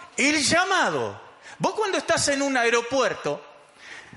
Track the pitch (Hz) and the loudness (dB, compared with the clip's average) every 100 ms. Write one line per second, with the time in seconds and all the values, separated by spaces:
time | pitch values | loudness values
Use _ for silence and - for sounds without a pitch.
0 | - - 269 302 226 330 370 359 226 143 | -10 0 2 2 2 2 2 2 2 0
1 | 110 101 - - - - - 392 415 339 | -4 -6 -16 -20 -18 -4 -2 0 0 0
2 | - 320 294 277 277 262 233 233 233 269 | 0 0 2 0 0 2 2 2 2 2
3 | 214 151 147 143 - - - - - - | 0 0 -4 -6 -10 -20 -20 -20 -20 -20
4 | - | -20